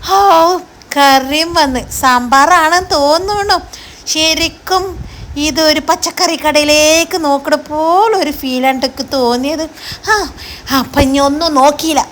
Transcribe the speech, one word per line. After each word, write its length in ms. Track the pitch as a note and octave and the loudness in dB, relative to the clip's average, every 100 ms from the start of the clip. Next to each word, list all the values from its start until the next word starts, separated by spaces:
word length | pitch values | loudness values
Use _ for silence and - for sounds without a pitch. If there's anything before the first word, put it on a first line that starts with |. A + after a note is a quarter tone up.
| - G4 | 0 2
ഓ, 20 | G4+ E4 E4 F4+ - - - C#4+ | 4 4 4 0 -6 -20 -8 2
കറിയും 540 | C#4 C4+ C4 D4+ E4 E4+ | 4 4 2 -4 -2 0
വന്ന്, 200 | C#4+ B3+ - - | 0 -2 -6 -2
സാമ്പാറാണെന്ന് 920 | C4 B3 B3 C4+ D4 F4 D#4 F4 F#4+ D#4+ | 2 2 2 4 6 4 4 0 0 0
തോന്നുന്നു. 600 | C#4+ D#4+ F#4+ G#4 G4+ F#4 - - - - - | 2 2 0 -4 0 -2 -2 -20 -20 -18 -8
ശരിക്കും 720 | G#3+ G#3+ G#3+ A3+ - - F#4 F#4+ F4 - - - C#4 D4+ | -2 0 0 -4 -6 -4 -2 -2 -10 -14 -16 -12 -4 -4
ഇതൊരു 360 | D4 D#4 D4+ D4+ | 0 0 0 -2
പച്ചക്കറി 480 | F4+ E4 - F4+ D#4+ | -2 -4 -2 -2 -2
കടയിലേക്ക് 760 | D4+ D4+ D4 D4+ D4+ D#4+ E4 F#4 D4+ | 0 0 2 2 4 2 0 -2 0
നോക്കണ 300 | C#4+ C#4 D4+ D4 | -2 0 -4 -2
പോലൊരു 640 | D4+ D#4+ F4+ A4 G4 D4+ D4 | -2 2 2 2 0 -2 -4
ഫീലാണ് 360 | C4+ B3+ C4 C4 | -6 -2 0 0
എനിക്ക് 220 | C4+ C4+ C4+ C#4 | -4 -6 -6 -2
തോന്നിയത്. 500 | A#3+ B3 C#4 D#4 D#4 - - - - | 0 0 -2 -4 -8 -10 -16 -12 -2
ആ, 40 | G#4+ E4 - - - - C4+ | -2 -2 -10 -18 -16 -2 -2
അപ്പം 240 | - C#4 C4+ | 0 0 0
ഇനി 140 | C#4 C#4 | 2 0
ഒന്നും 320 | D4 E4 C#4+ | 0 0 4
നോക്കിയില്ല 420 | C#4 D4 D#4+ C#4+ - | 2 2 -2 -2 -4